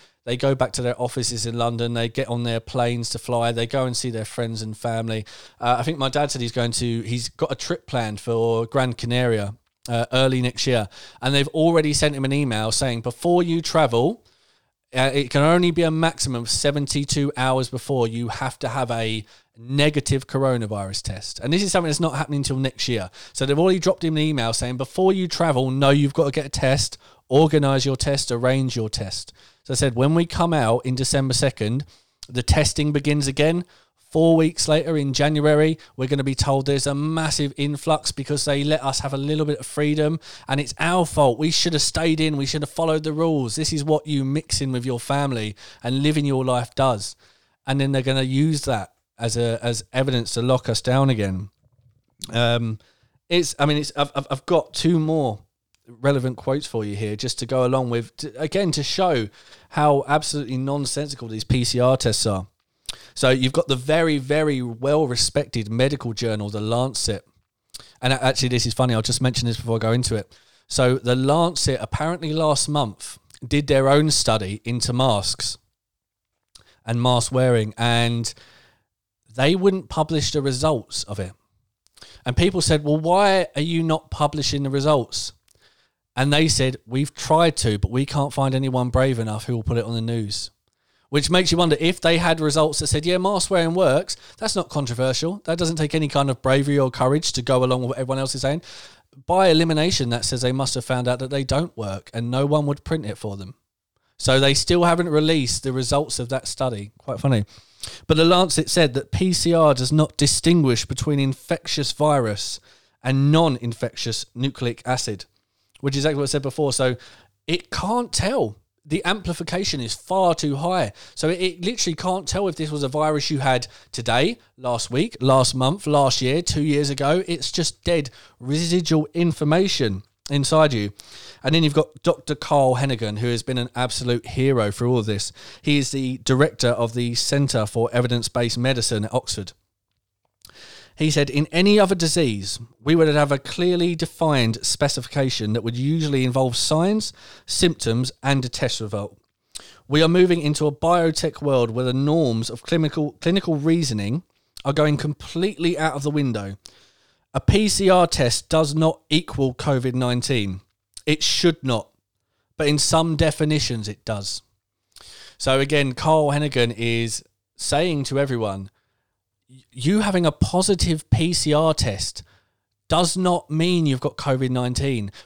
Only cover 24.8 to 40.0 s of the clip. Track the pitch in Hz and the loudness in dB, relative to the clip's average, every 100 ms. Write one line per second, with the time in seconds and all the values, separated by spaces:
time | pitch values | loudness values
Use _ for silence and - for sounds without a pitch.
24.8 | 131 - 190 190 180 - 165 131 131 135 | -6 0 2 2 -2 0 2 2 2 2
25.8 | 139 143 139 151 143 143 139 - 131 139 | 4 6 4 2 0 0 -4 -2 0 2
26.8 | - - - _ - 135 156 156 139 135 | -2 -8 -20 _ 2 4 6 4 2 0
27.8 | 135 131 147 139 - 120 127 135 131 117 | 0 -2 0 -2 -2 0 2 2 0 -2
28.8 | 110 - 98 - - - - _ - 127 | -4 -6 -8 -10 -12 -20 -20 _ -6 0
29.8 | 139 117 139 165 170 - 170 156 113 123 | 0 2 2 2 0 0 0 2 2 2
30.8 | 127 127 127 139 135 123 139 - 107 127 | 0 -2 0 0 0 0 0 -2 -4 -4
31.8 | - _ _ _ - 127 - 156 147 - | -6 _ _ _ -8 -6 2 2 2 0
32.8 | 151 143 143 147 139 135 151 175 175 _ | 0 0 0 0 0 2 2 0 -6 _
33.8 | _ _ _ 160 165 160 160 - - 156 | _ _ _ 2 4 6 4 0 0 0
34.8 | 156 156 139 131 147 151 147 151 156 160 | 0 -2 0 0 2 2 4 4 4 0
35.8 | - - 127 143 135 131 143 135 139 139 | -8 -6 -2 0 -2 -2 0 0 2 0
36.8 | 143 139 156 165 156 156 143 143 143 147 | 0 -2 -2 -2 -2 -2 -4 -2 -4 -2
37.8 | - 156 - - 135 147 - 143 147 156 | 0 0 -2 -6 -4 -4 0 0 0 0
38.8 | 135 135 139 139 143 156 151 147 - - | 0 -4 -4 -4 -2 -2 -2 -4 -6 -2
39.8 | 151 151 | 0 2